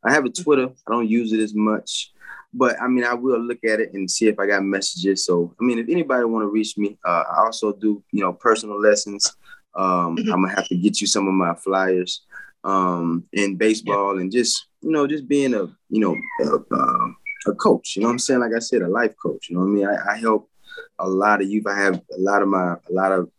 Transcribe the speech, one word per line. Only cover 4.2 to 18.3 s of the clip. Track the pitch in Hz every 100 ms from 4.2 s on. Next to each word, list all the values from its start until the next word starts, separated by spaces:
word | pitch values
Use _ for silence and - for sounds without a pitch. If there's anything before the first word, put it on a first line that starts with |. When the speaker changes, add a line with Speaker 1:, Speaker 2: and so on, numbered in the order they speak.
| 110
Speaker 1:
if | 104
I | 98
got | 101
messages. | 98 98 98 87 95 95 -
So, | 87 85 _
I |
mean, | 120 117
if | 113
anybody | 175 151 127 117
wanna | 113 104
reach | 107 107 -
me, | 104 -
uh, | 87 87 - 82
I | 110
also | 113 107
do, | 101 107 104 _
you | 107
know, | 95
personal | 87 120 110 110 101
lessons. | 107 104 - 101 - - - - _ -
Um, | 95 90 85 82
Speaker 2:
Mm-hmm. | 110
Speaker 1:
I'm | 92
gonna | 92 95
have | 90
to | 90
get | 98 104
you | 101
some | 107 98
of | 95
my | 87
flyers, | 85 - 95 92 92 90 - _ - - _
um, | - 95 92 87 85 85 85
in | - 101 95
baseball | 110 107 - 101 98 95
and | 92
just, | 117 113 - - _
you | -
know, | 156 143
just | 151 131
being | 143 135
a, | 113 90 - _
you | 110
know, | 104 80 1077 960
a, | - - - -
um, | 1077 1077 - - - - -
a |
coach, | - 214 - - -
you |
know | 113
what |
I'm | 123
saying? | -